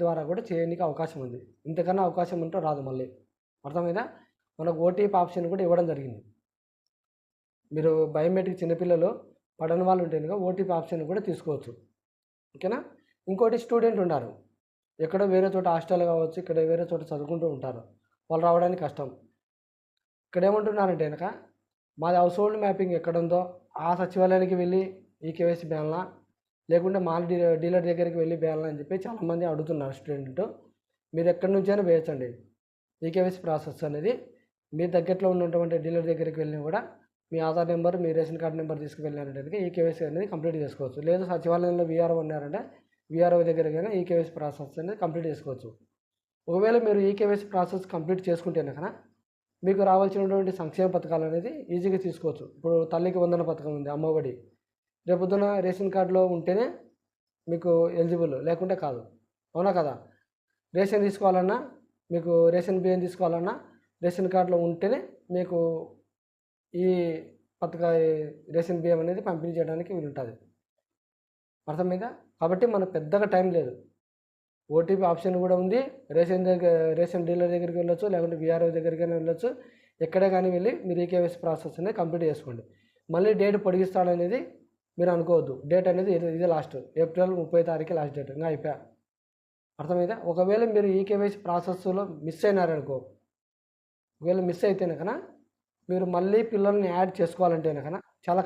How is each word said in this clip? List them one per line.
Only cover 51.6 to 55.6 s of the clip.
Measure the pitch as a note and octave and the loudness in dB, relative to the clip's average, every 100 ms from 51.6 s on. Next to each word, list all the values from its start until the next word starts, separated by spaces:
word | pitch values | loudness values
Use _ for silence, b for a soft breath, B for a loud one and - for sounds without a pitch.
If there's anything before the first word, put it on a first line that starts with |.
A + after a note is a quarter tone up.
| G#3 F3 | -6 -2
ఈజీగా | F#3+ F#3+ F#3 | 0 0 -2
తీసుకోవచ్చు. | - D#3+ C#3 B2+ - | -4 -4 -4 -12 -6
ఇప్పుడు | E3 E3 D#3+ | 0 2 2
తల్లికి | E3 F3+ F3+ | 0 0 2
వందన | F3 F3 E3 | 2 2 0
పథకం | D#3+ D3 D3 | -4 -6 -6
ఉంది, | C#3+ D3 | -6 -2
అమ్మఒడి, | D#3+ D#3 C3+ - - _ _ _ _ _ - | 0 0 -2 -8 -16 _ _ _ _ _ -2
రేపొద్దున | F3+ F3+ G3+ G3+ G3+ | 0 2 2 2 2